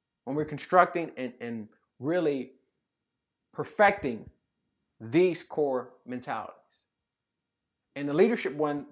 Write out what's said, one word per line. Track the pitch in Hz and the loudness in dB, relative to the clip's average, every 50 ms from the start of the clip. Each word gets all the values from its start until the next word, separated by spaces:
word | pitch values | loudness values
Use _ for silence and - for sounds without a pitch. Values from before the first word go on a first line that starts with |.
| _ _ _ _ _ | _ _ _ _ _
when | - 135 | -6 -4
we're | 147 156 | -4 -4
constructing | 151 151 139 - - - 185 180 180 180 180 165 151 - | -4 -6 -10 -4 4 6 6 6 6 4 -2 -4 -4 -6
and, | - 127 123 120 - | -8 -8 -8 -8 -10
and | 120 117 117 113 107 104 _ _ _ _ _ _ | -10 -10 -8 -10 -10 -14 _ _ _ _ _ _
really | 123 143 170 180 165 151 143 135 120 - - _ _ _ _ _ _ _ _ _ _ _ _ _ _ _ _ _ _ _ - | -4 -2 0 0 0 0 0 -2 -4 -8 -12 _ _ _ _ _ _ _ _ _ _ _ _ _ _ _ _ _ _ _ -10
perfecting | - 143 - - - 214 202 202 - - 139 117 104 - - - _ _ _ _ _ _ _ _ _ _ _ _ _ | -10 -10 -8 2 4 4 4 4 2 -4 -6 -6 -6 -10 -16 -20 _ _ _ _ _ _ _ _ _ _ _ _ _
these | 110 113 117 160 180 185 165 160 - | -10 0 2 4 4 4 2 -2 -8
core | - - - 151 139 131 127 120 - - _ _ | -8 -4 -2 0 0 0 -2 -4 -6 -12 _ _
mentalities. | 120 127 127 123 - 123 107 101 - - - _ _ _ _ _ _ _ _ _ _ _ _ _ _ _ _ _ _ _ _ _ _ _ _ _ _ _ | -10 -10 -10 -8 -6 -8 -8 -8 -10 -14 -20 _ _ _ _ _ _ _ _ _ _ _ _ _ _ _ _ _ _ _ _ _ _ _ _ _ _ _
And | 139 143 147 | -8 -6 -2
the | 143 | 4
leadership | 160 202 226 233 - - 190 135 | 6 6 6 6 2 -2 -4 -2
one, | 147 151 147 147 147 139 - | 0 0 0 0 -4 -6 -8